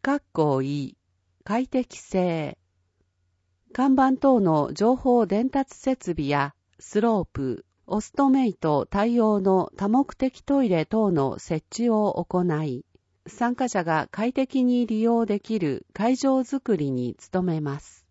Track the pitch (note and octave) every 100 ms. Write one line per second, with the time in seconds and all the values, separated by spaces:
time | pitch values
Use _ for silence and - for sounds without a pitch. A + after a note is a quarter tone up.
0 | - C#4+ _ - D3+ C3+ C3+ C#3+ C3+ -
1 | _ _ _ _ - A3 C4 C4 A#3+ -
2 | - F#3+ F3+ E3 C#3+ - _ _ _ _
3 | _ _ _ _ _ _ _ - C4+ C4
4 | C4 C4 C4+ B3 F#3 D#3 C#3+ D3+ G#3+ B3+
5 | B3+ A#3+ G3+ G3+ C4 C#4 C4+ - - C4
6 | - D#3+ C#3+ C#3+ C#3+ _ _ _ - G#3
7 | A#3 G#3+ E3 - C3+ A2+ - _ - G#3+
8 | - - C#4 C4+ B3 E3+ D#3+ D3 - -
9 | A3 A#3+ A3 G#3 F#3+ F#3+ - - G3+ B3
10 | C4+ - C4 - - C#4 A#3+ F3 D#3 A3
11 | G#3 E3 C#3 - - D#3+ _ - A#3+ G#3+
12 | G#3 - F3 F3+ F3 D3+ D#3 B2 - _
13 | _ _ - - A#3+ B3 B3+ G3 E3 D#3
14 | - - A#3 C4 C4 C4 B3 B3 A#3 G#3+
15 | A3+ A#3 A3 G3+ - A3 D#3+ B2+ - -
16 | A3+ C4 C4+ C4 B3 C4+ - F#3 C#3+ B2+
17 | B2 - - F#3 F3+ D#3+ D3 C#3+ - -
18 | _